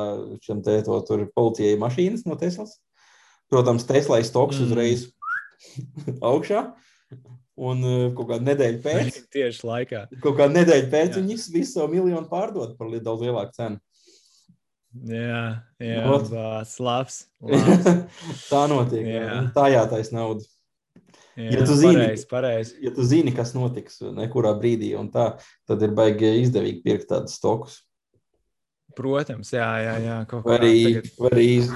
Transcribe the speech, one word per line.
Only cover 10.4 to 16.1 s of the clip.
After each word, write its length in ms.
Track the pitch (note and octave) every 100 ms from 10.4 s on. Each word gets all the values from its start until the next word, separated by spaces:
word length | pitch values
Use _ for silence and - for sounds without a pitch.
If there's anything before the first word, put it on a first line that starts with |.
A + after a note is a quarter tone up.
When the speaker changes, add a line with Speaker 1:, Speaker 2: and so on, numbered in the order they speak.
| C#3+
Speaker 1:
nedēļu 340 | E3 E3+ C#3+ B2+
pēc 200 | D3 F3
Speaker 2:
Jā. 80 | F#3
Speaker 1:
viņi 160 | F#3+
visu, 180 | A3+ F#3
visu 200 | E3 C3+
savu 200 | F#3 D3+
miljonu 380 | F3 F#3 E3+ D#3
pārdod 480 | F3 A3 G3 A2+ A#2
par 120 | A2+
li-, 120 | A2+
daudz 200 | A2 A2+
lielāku 320 | B2 A#2 G2+
cenu. 280 | - A2+ G#2 _ _ _ _ _ _ _ _ _ _ _
Speaker 2:
Jā, 440 | A#2+ A#2+ A2+ A#2+ A#2 A#2 A2+ - -
jā, 260 | A#2 A2+
Speaker 1:
Ot. 240 | A#2